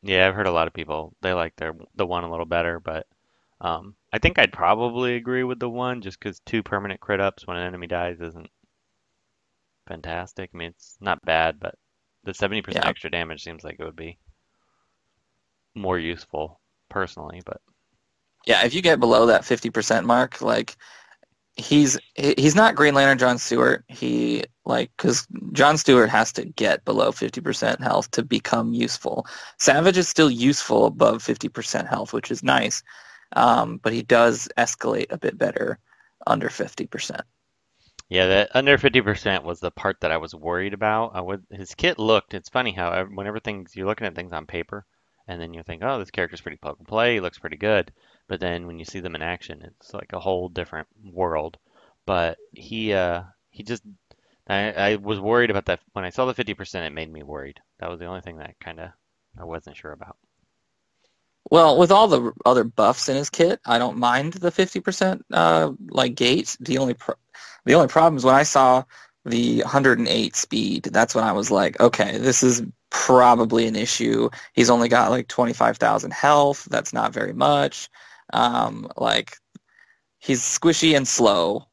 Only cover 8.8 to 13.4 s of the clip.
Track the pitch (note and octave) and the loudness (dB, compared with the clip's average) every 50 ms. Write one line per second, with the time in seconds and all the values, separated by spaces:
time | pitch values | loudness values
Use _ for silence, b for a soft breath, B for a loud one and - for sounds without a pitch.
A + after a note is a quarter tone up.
8.8 | _ _ _ _ _ _ _ _ _ _ _ _ _ _ _ _ _ _ _ _ | _ _ _ _ _ _ _ _ _ _ _ _ _ _ _ _ _ _ _ _
9.8 | _ _ F#2 E2 D2+ E2 E2 F2 F2+ F#2 _ - F#2+ F2+ _ F2 E2 E2+ F2+ _ | _ _ -18 -16 -12 -10 -10 -10 -10 -12 _ -16 -16 -14 _ -14 -14 -14 -14 _
10.8 | _ _ - _ G2+ G2 F2+ - _ - D#2+ D#2+ D#2+ D#2+ D#2 D2 - - - _ | _ _ -20 _ -4 -4 -4 -4 _ -2 0 0 0 -2 -4 _ -12 -14 -14 _
11.8 | _ _ _ _ _ _ _ _ _ G#2 F#2+ - - G2 G#2 A2 G2 - - - | _ _ _ _ _ _ _ _ _ -14 -10 -6 -6 -4 -4 -6 -8 -6 -6 -2
12.8 | - - - - - E2 D#2+ E2+ E2+ E2 D#2+ D#2 | -2 -2 -4 -6 -10 -8 -6 -6 -6 -8 -12 -16